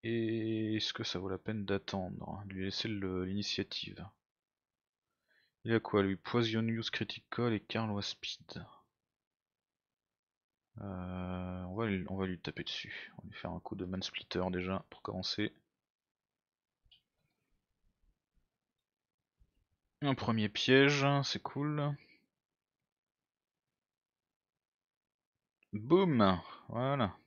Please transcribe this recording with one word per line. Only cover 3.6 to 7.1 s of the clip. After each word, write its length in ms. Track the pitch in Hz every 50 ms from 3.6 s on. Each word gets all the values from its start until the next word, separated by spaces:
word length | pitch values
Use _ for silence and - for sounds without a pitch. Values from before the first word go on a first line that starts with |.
| 104 - - - - - 98 - 87 95 _ _ _ _ _ _ _ _ _ _ _ _ _ _ _ _ _ _ _ _ _ _ _ _ _ _ _ _ _ _ _
Il 80 | 113 113
a 80 | 110
quoi 220 | - - - 104 98
lui ? 100 | 98 98
Poison 460 | 92 _ - - 123 120 113 110 113 113 113
Use 220 | 113 113 113 -
Critical 640 | - - 113 -